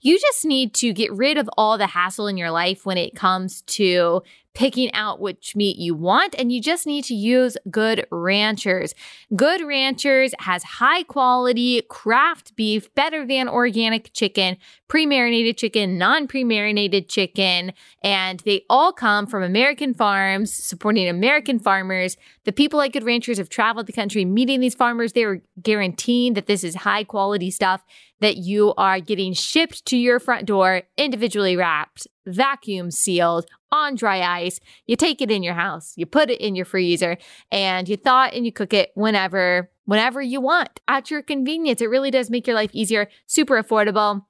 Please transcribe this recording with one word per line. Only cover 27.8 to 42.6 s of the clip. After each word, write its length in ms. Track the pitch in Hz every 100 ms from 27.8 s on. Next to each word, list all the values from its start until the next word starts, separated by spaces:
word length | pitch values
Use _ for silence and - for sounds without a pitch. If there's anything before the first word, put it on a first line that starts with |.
| _ - _ _
that 180 | 214 202
you 340 | 180 208 208 -
are 220 | 190 190
getting 340 | 160 175 190
shipped 500 | 180 - 311 330 -
to 140 | - 247
your 200 | 240 247
front 280 | 247 233 202
door, 380 | 202 185 185 - -
individually 580 | 285 220 226 208 196
wrapped, 520 | 180 175 156 151 - - _
vacuum 640 | - 185 269 277 - 190 175
sealed, 540 | 160 - 175 170 170 170 _ _
on 240 | 294 294 254
dry 240 | 220 190
ice. 360 | 175 175 175 - _ - -
You 100 | 233
take 240 | 339 285
it 100 | 247
in 120 | 214
your 100 | 175
house, 400 | 170 185 160 - -
you 100 | 165
put 240 | 285 302
it 100 | 247
in 140 | 214
your 100 | 185
freezer, 540 | 180 185 180 170 175 175 - - _
and 360 | 202 196 185 185
you 80 | 202
thaw 300 | - 254 262
it 80 |
and 120 | - 233
you 60 |
cook 200 | 226 202
it 200 | 208 185
whenever, 760 | - 214 208 190 190 180 180 180 _
whenever 380 | - 208 233 254
you 180 | 262 269
want 400 | 262 349 294 - -
at 220 | 277 -
your 100 | 302
convenience. 600 | 277 285 262 320 320 240
It 80 | 233
really 220 | 254 269
does 180 | 262 240
make 160 | 240 240
your 100 |
life 140 | 226